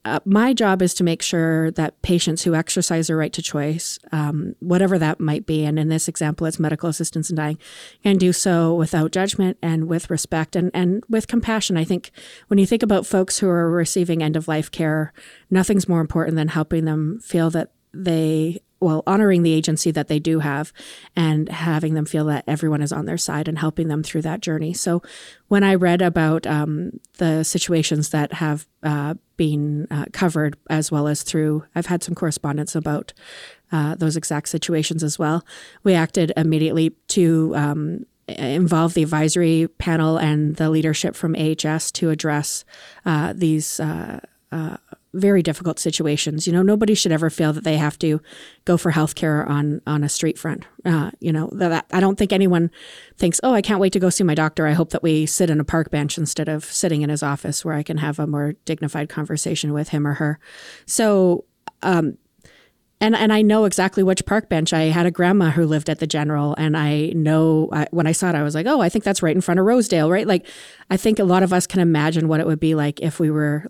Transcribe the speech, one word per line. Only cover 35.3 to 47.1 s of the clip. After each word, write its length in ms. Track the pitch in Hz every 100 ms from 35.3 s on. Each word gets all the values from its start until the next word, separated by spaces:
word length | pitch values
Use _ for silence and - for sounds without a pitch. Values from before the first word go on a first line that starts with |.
| 165 - - - -
We 120 | 202
acted 380 | 175 160 - 160 -
immediately 540 | 160 160 156 165 160 - -
to, 440 | - 165 160 160 -
um, 500 | 147 151 151 170 - _ -
involve 640 | - 131 147 175 160 165
the 80 | 170
advisory 640 | 151 156 156 175 165 160 165 -
panel 400 | - 160 156 160
and 380 | 156 151 151 156
the 140 | 156
leadership 460 | 160 160 151 160 -
from 180 | 165
A 40 | 160
H 260 | 156 156
S 260 | 156 160 -
to 180 | - 170
address, 540 | 156 160 147 147 - - - - -
uh, 280 | 175 151 151
these, 460 | - 170 156 156 -
uh, 400 | 156 156 - - - _ -
uh, 240 | 160 156 - _ - _
very 280 | 185 202 196
difficult 360 | 165 147 180 156
situations. 680 | 165 - 160 147 - 151 165
You 80 |
know, 80 | 170
nobody 320 | 190 214 214
should 180 | 208 190